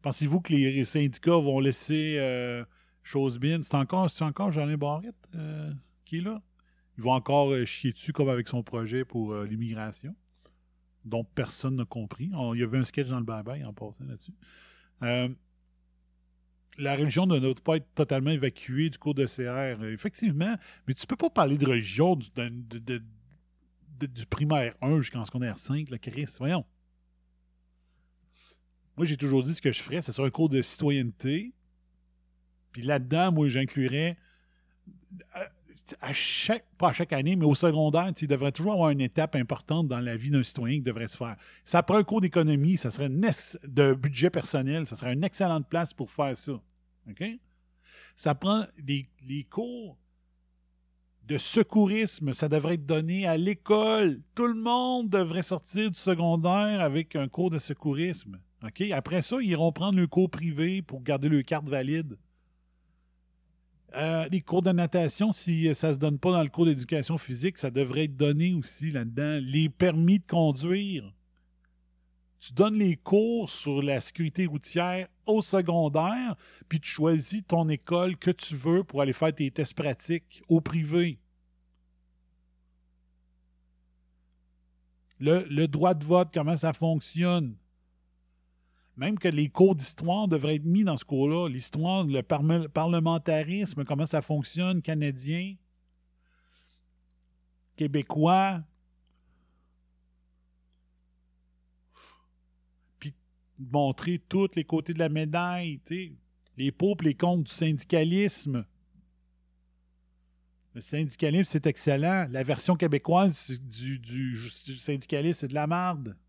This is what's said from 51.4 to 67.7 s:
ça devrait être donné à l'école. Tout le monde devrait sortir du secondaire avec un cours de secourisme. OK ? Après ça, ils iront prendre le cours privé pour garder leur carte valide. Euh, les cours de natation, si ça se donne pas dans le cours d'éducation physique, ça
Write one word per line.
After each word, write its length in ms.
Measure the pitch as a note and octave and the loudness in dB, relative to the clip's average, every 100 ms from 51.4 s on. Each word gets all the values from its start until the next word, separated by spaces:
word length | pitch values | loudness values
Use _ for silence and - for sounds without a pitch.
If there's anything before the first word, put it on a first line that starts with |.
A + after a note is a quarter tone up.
| - A3 - G#3+ G3+ G#3+ A3 - C#3+ | 2 2 4 4 4 2 -2 -2 -4
ça 160 | B2 D3+ | -2 0
devrait 280 | D3+ D3 E3+ | 0 0 -4
être 100 | C#3+ | -2
donné 420 | D#3 D#3+ F#3 F#3 | -2 0 -2 0
à 80 | D#3+ | 0
l'école. 840 | F3+ G3 - G#3+ A3 A3 F#3+ C#3+ - - | 0 -2 2 4 4 4 2 0 -8 -2
Tout 120 | A#3+ | 0
le 60 | |
monde 560 | A3+ A3+ B3 B3+ B3+ A3+ | 0 0 0 0 -2 0
devrait 320 | G3 E3+ E3+ | 0 2 -2
sortir 500 | E3+ F3+ - G3+ G#3+ | -2 -4 -4 -2 -2
du 80 | E3+ | 0
secondaire 800 | F#3+ F3 E3+ E3 E3+ F#3+ G#3 G#3 | 0 2 2 4 4 2 2 2
avec 360 | D#3 C#3+ D#3+ D#3 | 2 0 -2 -4
un 100 | C#3 | -4
cours 220 | - F3+ | 0 0
de 100 | D#3+ | 0
secourisme. 800 | - C#3+ D3+ C#3 F3 D#3 G#2+ F#2+ _ _ | -6 -4 -2 0 -2 -4 -10 -18 _ _
OK ? 180 | A2 - G3+ | -14 -4 -2
Après 320 | D3+ - F3 | -2 0 -2
ça, 180 | C#3+ B3+ | 0 -2
ils 80 | A3 | 0
iront 240 | D#3+ E3 | 2 2
prendre 240 | D#3 F#3+ F#3+ | 2 2 4
le 100 | E3+ | 4
cours 220 | F3+ F#3 | 2 2
privé 540 | D#3 E3 D3 E3+ F#3+ | 0 -4 -2 -2 -2
pour 180 | E3 C3+ | -6 -8
garder 260 | B2+ C#3 C#3+ | -2 0 2
leur 160 | D3 | 2
carte 240 | B2+ D#3 D3 | 2 -4 -2
valide. 500 | C3+ C3 D#3+ D#3 G2+ _ _ _ _ _ _ _ _ _ _ _ _ _ _ _ _ _ C3+ | -4 -2 -4 -4 -12 _ _ _ _ _ _ _ _ _ _ _ _ _ _ _ _ _ -4
Euh, 340 | D#3+ E3 D#3 | 0 0 0
les 100 | F3+ | -2
cours 220 | - F3 | 2 2
de 100 | F3+ | 4
natation, 600 | F3 E3+ F3+ D#3+ - G#3+ | 4 2 2 0 2 0
si 400 | - - E3 D#3+ D3 | 2 0 2 2 4
ça 180 | D#3+ | 2
se 60 | C3+ | 2
donne 200 | D3+ C#3+ | 2 2
pas 120 | F3+ | 2
dans 120 | F3+ | 2
le 60 | D3 | 2
cours 160 | - E3+ | 4 4
d'éducation 520 | C#3+ B2 D#3+ C3+ D#3+ | 4 0 -2 0 -4
physique, 400 | - B2 F3 - | -4 -4 -4 -2
ça 140 | C#3 | -4